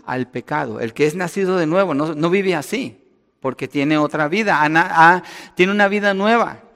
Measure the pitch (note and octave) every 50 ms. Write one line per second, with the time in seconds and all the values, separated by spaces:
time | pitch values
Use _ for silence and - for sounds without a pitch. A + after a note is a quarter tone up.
0 | _ - B2+ B2+ B2 - - B2 - - D3+ D3+ C#3+ A#2+ G#2+ A#2 A#2+ A2+ - -
1 | D3 D#3 D#3 F#3+ F3+ E3 - G3+ F#3+ F3+ F#3+ F3+ E3 D#3 E3+ F#3+ G3 F3+ C#3+ C#3
2 | D#3 D#3+ D#3 D3 D#3+ E3+ F3+ G3+ F#3+ F#3+ F3 D3+ C3 - - C#4 G#3+ B2 - _
3 | _ _ _ _ _ _ _ _ - C3+ B2 - C#3 B2 - C#3+ C#3 D3+ D#3 D3+
4 | D3+ C#3+ - D3+ D3+ D3 F3 G#3+ A3 G3+ E3 D3 D3+ D3 D#3+ E3 F3+ F#3 - E3
5 | D#3+ E3+ F#3 F3+ E3+ - - - - - _ - F3+ F#3+ G3+ G#3 G3+ G3 G3+ G#3
6 | G3+ G3+ G3 F#3+ G3 G#3+ A#3 A#3 G#3+ - - - - - _